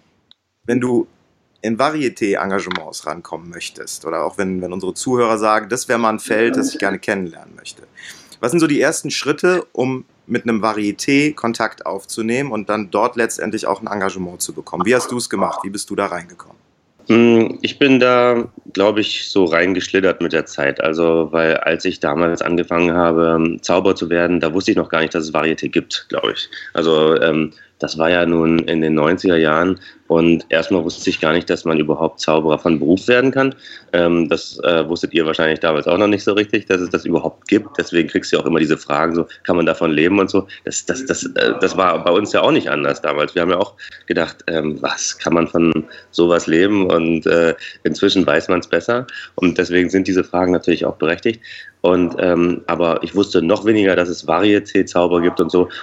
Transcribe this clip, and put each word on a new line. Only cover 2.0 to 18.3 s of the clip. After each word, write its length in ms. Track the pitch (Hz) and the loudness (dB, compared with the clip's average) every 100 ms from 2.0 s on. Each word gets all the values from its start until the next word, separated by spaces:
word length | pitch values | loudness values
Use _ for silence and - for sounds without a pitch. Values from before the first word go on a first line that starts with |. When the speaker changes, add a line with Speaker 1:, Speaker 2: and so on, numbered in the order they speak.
| 127 - 107 98 95 98 87 90 78 82 - | -4 -2 -2 -2 -2 -4 -2 -4 -6 -12 -10
Speaker 1:
rankommen 420 | 80 - 82 85 | -10 -10 -14 -14
möchtest 560 | 85 - - - - | -14 -14 -14 -14 -12
oder 180 | 78 82 | -8 -4
auch 140 | 80 - | -4 -4
wenn, 240 | 95 92 | -4 -4
wenn 140 | 90 | -6
unsere 180 | 92 92 | -8 -8
Zuhörer 460 | 90 - 123 120 113 | -6 -2 0 2 2
sagen, 320 | 110 107 104 | 2 0 0
das 180 | 123 - | -6 -2
wäre 100 | 120 | 0
mal 120 | 117 | 0
ein 80 | 107 | -2
Feld, 400 | - 110 117 131 | -2 0 0 0
das 160 | 135 | -2
ich 40 | - | -2
gerne 200 | 98 98 | -4 -4
kennenlernen 560 | - 101 90 78 - - | -4 -4 -6 -10 -20 -20
möchte. 280 | - - - - - - - - | -20 -20 -20 -20 -20 -20 -20 -6
Was 100 | 120 | -2
sind 100 | 175 | 2
so 60 | 160 | 2
die 160 | 147 | 2
ersten 280 | 135 160 151 | 0 0 -6
Schritte, 540 | - 135 147 180 185 - | -6 -4 0 0 0 -2
um 320 | - 127 131 - _ - | -4 -4 -4 -10 _ -6
mit 160 | 120 | -6
einem 200 | 120 113 | -2 -2
Varieté 720 | 107 107 104 98 - 139 147 | -2 -2 -2 -2 0 2 2
Kontakt 540 | 151 117 113 110 - - | 0 -4 -2 -4 -6 -10
aufzunehmen 640 | 95 - - 110 123 139 | -10 -8 -6 -2 -2 -2
und 160 | 107 101 | -6 -4
dann 220 | 107 98 | -4 -2
dort 260 | 104 120 120 | 0 0 0
letztendlich 500 | 113 - 98 98 - | -2 -2 -6 -4 -4
auch 140 | 98 | -4
ein 60 | 110 | -4
Engagement 560 | 101 95 92 90 87 | -4 -4 -4 -8 -8
zu 100 | - | -10
bekommen? 320 | 80 - 82 | -10 -8 -4
Wie 100 | 92 | 2
hast 160 | 123 - | 2 0
du's 200 | 123 - | -6 -6
gemacht? 300 | 98 92 - | -4 -4 -4
Wie 80 | 98 | -8
bist 180 | 101 - | -10 -8
du 80 | 98 | -4
da 80 | |
reingekommen? 540 | 98 85 87 - - - _ _ _ _ - | -4 -6 -12 -20 -20 -20 _ _ _ _ 2
Speaker 2:
Hm, 500 | 117 117 117 113 - | 4 6 6 4 0
ich 160 | - - | -6 0
bin 220 | 143 131 | 4 4
da, 480 | 127 123 120 | 4 4 4